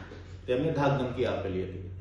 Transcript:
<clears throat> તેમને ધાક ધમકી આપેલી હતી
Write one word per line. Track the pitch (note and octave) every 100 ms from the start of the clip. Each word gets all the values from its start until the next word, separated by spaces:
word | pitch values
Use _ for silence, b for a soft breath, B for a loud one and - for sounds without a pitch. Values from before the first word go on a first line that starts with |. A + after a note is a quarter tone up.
<clears throat> | - - - - -
તેમને | B2+ D#3
ધાક | C#3 C#3
ધમકી | C3+ B2 - -
આપેલી | - G2 F2+
હતી | F#2 - - -